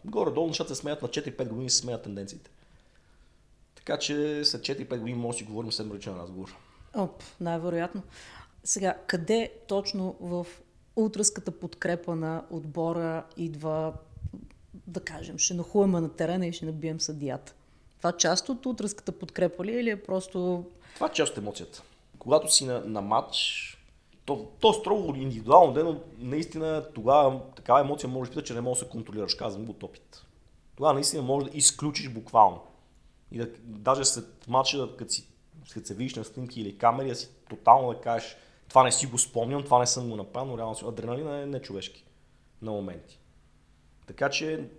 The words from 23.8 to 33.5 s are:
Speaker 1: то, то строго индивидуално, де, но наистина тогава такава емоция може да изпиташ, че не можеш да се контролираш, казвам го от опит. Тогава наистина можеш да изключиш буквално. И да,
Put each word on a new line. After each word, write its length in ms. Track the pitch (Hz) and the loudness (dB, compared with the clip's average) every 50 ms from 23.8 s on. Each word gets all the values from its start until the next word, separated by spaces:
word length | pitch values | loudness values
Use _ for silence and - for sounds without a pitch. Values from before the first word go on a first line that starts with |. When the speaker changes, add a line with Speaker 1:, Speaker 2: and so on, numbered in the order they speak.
| - - - _ _ _ - - _ | -20 -20 -20 _ _ _ -20 -16 _
Speaker 1:
то, 240 | - 143 110 - - - - | -6 -6 -6 -6 -14 -2 6
то 120 | - 220 | 6 6
строго 420 | 208 214 - 185 208 214 180 160 139 | 6 6 2 0 0 0 0 -2 -4
индивидуално, 580 | 131 135 135 120 113 104 113 147 180 170 147 | -2 -4 -4 -4 -4 6 10 12 12 12 10
де, 100 | 123 147 | 6 2
но 180 | 165 170 156 139 - - - 110 | 2 2 0 -4 -8 -14 -14 -12
наистина 680 | 120 123 139 156 160 - - 160 160 160 156 156 156 - - | -8 -4 -4 -4 -4 -4 -6 -4 -2 -2 -2 -4 -4 -6 -10
тогава 460 | 117 107 123 139 151 143 135 131 127 - - - | 0 4 8 8 8 8 6 4 0 -8 -14 -18
такава 240 | - - - 120 139 | -12 4 6 6 6
емоция 280 | 143 139 147 147 - 131 | 6 4 -2 -4 -4 -6
може 200 | 127 131 127 120 | -4 -6 -6 -6
да 20 | |
изпиташ, 160 | - 151 127 - | -8 -8 -8 -6
че 60 | 117 | -6
не 60 | 117 | -4
можеш 200 | 120 127 123 - | -2 -2 -2 -2
да 40 | - | -4
се 40 | - | -6
контролираш, 440 | - 117 107 - 101 107 98 90 - | -10 -12 -10 -8 -6 -4 -2 -4 -4
казвам 300 | - - 110 98 101 113 | -4 -4 -6 -6 -6 -10
го 60 | 117 | -10
от 120 | 98 - | -10 -12
опит. 440 | 101 90 - - - _ - - - - _ - _ - _ _ _ - - | -14 -14 -14 -20 -20 _ -20 -20 -20 -20 _ -20 _ -20 _ _ _ -20 -8
Тогава 180 | - 139 156 139 | 2 4 4 4
наистина 280 | 139 143 - - 156 | 4 2 0 0 0
можеш 280 | 127 127 139 143 139 131 | 0 0 0 0 0 -4
да 60 | - | 0
изключиш 520 | 147 139 - - - 143 151 135 - 151 131 | 4 4 4 4 2 -4 -4 -4 -4 -6 -6
буквално. 500 | 113 113 - - - 117 104 92 87 87 - - - _ _ _ _ _ _ - _ _ _ - | -8 -10 -10 4 8 10 10 10 8 0 -12 -20 -20 _ _ _ _ _ _ -20 _ _ _ -12
И 60 | - 117 | -8 -8
да, 100 | 117 117 | -8 -8